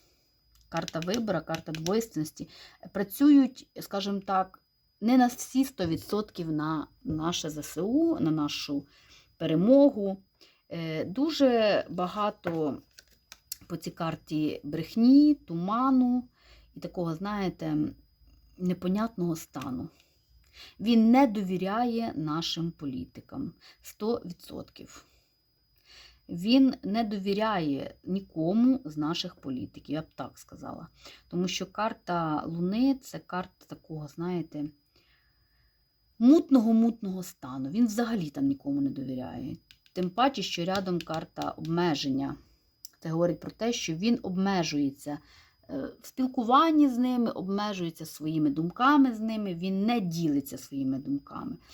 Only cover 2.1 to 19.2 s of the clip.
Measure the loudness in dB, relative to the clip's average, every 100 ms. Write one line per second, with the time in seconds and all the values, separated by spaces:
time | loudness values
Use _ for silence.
2.1 | -6 -6 -8 -16 -18 -20 -20 -10 -6 -6
3.1 | 4 8 8 6 0 -18 -18 -8 -6 -4
4.1 | -4 -2 0 -2 -8 _ _ _ _ 4
5.1 | 6 6 2 -2 0 0 -2 -2 -2 -2
6.1 | -4 -4 -8 -4 -2 -2 -4 -6 _ -8
7.1 | -4 -2 -4 -6 -8 -8 -6 0 2 2
8.1 | 2 0 0 -2 -4 -6 -6 -6 _ _
9.1 | -20 _ _ -2 2 6 8 8 4 -4
10.1 | -6 _ _ -20 _ _ -10 -6 -4 -4
11.1 | -2 -2 4 4 6 4 2 0 -4 -4
12.1 | -2 -4 -4 -4 -2 -2 -4 -12 _ _
13.1 | _ _ -20 _ -16 -12 -10 -10 -6 -6
14.1 | -6 -6 -2 -2 -4 -8 -8 -4 4 8
15.1 | 8 8 4 -2 -6 -2 0 4 4 4
16.1 | 2 -4 _ _ -20 _ -14 -10 -4 -4
17.1 | -4 -4 -2 -4 -4 -2 -2 -2 -6 _
18.1 | _ _ _ _ -4 -2 -2 -2 0 -2
19.1 | -2